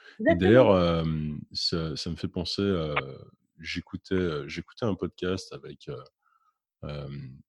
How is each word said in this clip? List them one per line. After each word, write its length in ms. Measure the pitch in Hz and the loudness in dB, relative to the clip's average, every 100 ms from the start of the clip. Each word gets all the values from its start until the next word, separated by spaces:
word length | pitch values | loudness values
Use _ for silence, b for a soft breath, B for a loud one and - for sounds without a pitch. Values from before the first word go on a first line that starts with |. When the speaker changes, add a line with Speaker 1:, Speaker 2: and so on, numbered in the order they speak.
| b b | b b
Speaker 1:
Exactement. 160 | 226 87 | 0 4
Speaker 2:
d'ailleurs, 320 | 92 123 113 | 8 8 8
euh, 320 | 92 87 82 80 78 76 73 - | 6 6 4 0 -2 -4 -6 -10
ça, 420 | 92 - 85 80 69 | -6 -2 -2 -4 -6
ça 140 | 87 | -6
me 40 | 78 | -6
fait 120 | 92 | -6
penser, 320 | 92 82 - | -4 -4 0
euh, 340 | 101 90 76 71 67 67 - _ _ _ | 0 0 0 -4 -6 -14 -20 _ _ _
j'écoutais, 540 | 82 90 - - - 95 | -8 -8 -8 -12 -2 0
euh, 320 | 87 73 78 | 0 -2 -6
j'écoutais 380 | 85 - - 113 | -10 -12 -4 -4
un 100 | 90 | -2
podcast 560 | 85 - 90 92 - | -4 -4 -4 -4 -6
avec, 360 | - 73 71 - | -14 -16 -14 -12
euh, 80 | 65 - _ _ _ _ _ _ _ 76 | -12 -14 _ _ _ _ _ _ _ -10
euh, 240 | 73 69 69 65 69 | -8 -10 -10 -12 -16